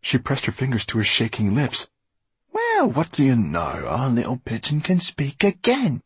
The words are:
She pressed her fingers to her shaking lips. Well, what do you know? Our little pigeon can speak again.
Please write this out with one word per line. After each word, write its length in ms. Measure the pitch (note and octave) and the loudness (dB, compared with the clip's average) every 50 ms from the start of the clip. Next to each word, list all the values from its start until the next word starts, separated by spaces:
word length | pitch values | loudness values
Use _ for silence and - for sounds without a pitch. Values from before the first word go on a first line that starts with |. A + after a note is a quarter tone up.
She 180 | _ - - B2+ | _ 0 -2 -2
pressed 280 | - - C#3+ C3+ - | 0 0 -4 -2 -2
her 60 | - | -6
fingers 340 | - - C3+ C3 C3 A2+ - | -4 -2 -2 0 0 -2 -4
to 120 | - - A2+ | -2 -2 0
her 60 | G#2+ | 0
shaking 500 | F#2 - - A#2 A2+ - - A2 G2+ G2 | 2 2 0 0 0 0 0 0 2 2
lips. 340 | B2+ D3 B2 - - - - _ _ _ _ _ _ _ _ _ _ _ _ | 2 0 0 -2 -6 -8 -8 _ _ _ _ _ _ _ _ _ _ _ _
Well, 360 | _ G#4+ A#4 A#4+ A4+ G#4 E4 A3+ | _ -2 0 2 2 4 4 2
what 240 | A2+ C#3 E3 - | 2 0 -2 -2
do 100 | - - | 0 2
you 140 | D3 C3+ C3 | 4 4 4
know? 500 | A#2 G#2+ D#2 D2 E2+ E2+ D2 C2+ - - | 4 2 2 0 -2 -2 -2 -4 -6 -6
Our 220 | A#1+ D2 A2 B2+ C3+ | -4 -2 0 0 2
little 300 | A#2+ A#2 A#2+ - B2+ B2+ | 0 0 0 -2 -4 -6
pigeon 420 | _ - A2 A2+ - - D3 D3+ | _ -6 -8 -6 -4 -2 -2 -2
can 200 | D3+ - F#3 F3+ | 0 2 0 2
speak 440 | F3 - - - D3+ C3+ - _ - | 2 -2 -4 -4 -4 -4 -2 _ 0
again. 580 | G3+ F#3+ - _ - B3 C#4 C4+ G3 C3 - - | 0 0 2 _ 0 0 2 2 0 -2 -2 -6